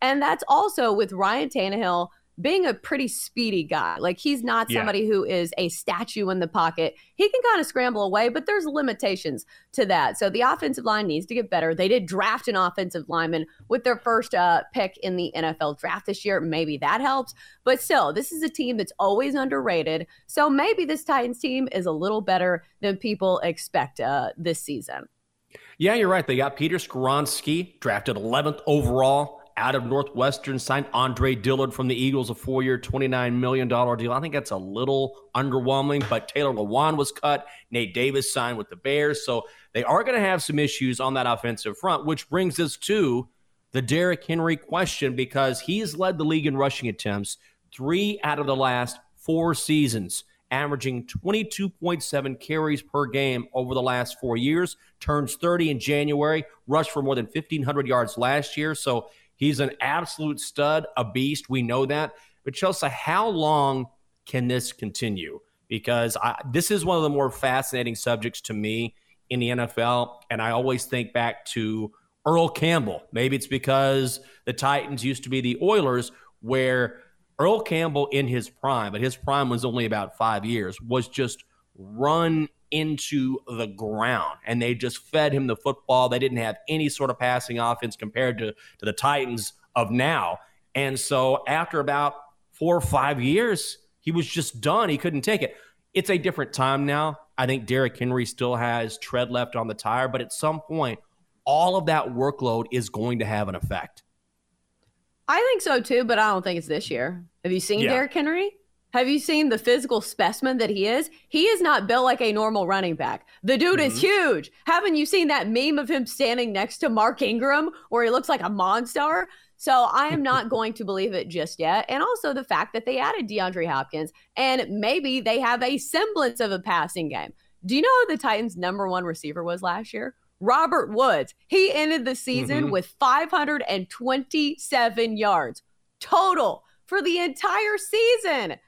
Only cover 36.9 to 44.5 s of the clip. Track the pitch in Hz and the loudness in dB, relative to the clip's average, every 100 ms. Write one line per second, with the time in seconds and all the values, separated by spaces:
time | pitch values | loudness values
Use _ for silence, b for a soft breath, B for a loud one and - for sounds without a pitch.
36.9 | 151 139 - 147 143 - B B 120 107 | 2 -2 -2 0 -2 -4 B B -4 -2
37.9 | 90 131 135 131 135 120 117 101 90 135 | 0 0 0 -2 -2 -2 -4 -8 -8 -2
38.9 | 143 147 147 - 117 - B B 113 120 | 0 0 -2 -2 -4 -4 B B -4 2
39.9 | 160 240 240 196 180 - 147 147 - 131 | 2 2 2 2 0 0 0 0 0 -2
40.9 | 123 131 135 123 117 117 110 - 101 185 | 0 0 0 0 0 -2 -4 -6 -4 0
41.9 | 160 147 156 - 170 185 143 160 - - | 0 0 -4 -2 0 0 0 -4 -4 -2
42.9 | 208 156 120 135 _ _ _ _ 131 123 | 2 2 0 -4 _ _ _ _ -4 0
43.9 | 156 180 170 - 165 165 | 2 2 0 -2 -2 0